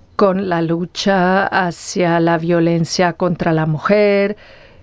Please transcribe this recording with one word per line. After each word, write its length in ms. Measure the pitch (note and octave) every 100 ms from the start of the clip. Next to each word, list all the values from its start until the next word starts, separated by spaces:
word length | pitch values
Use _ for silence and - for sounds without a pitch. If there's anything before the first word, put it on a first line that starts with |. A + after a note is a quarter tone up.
| - -
con 320 | G3+ F#3 G3
la 140 | E3+
lucha 840 | E3 E3+ F3 - - G3 F3+ F#3 G3
hacia 680 | - F3+ D#3+ - - F3 E3+
la 160 | E3 E3+
violencia 760 | E3 E3+ E3 E3+ E3 - F3+
contra 400 | E3 F#3 F3 E3+
la 140 | D#3+ D#3+
mujer 720 | D#3 - G#3 G#3 G3+ G3+ G#3 - - - -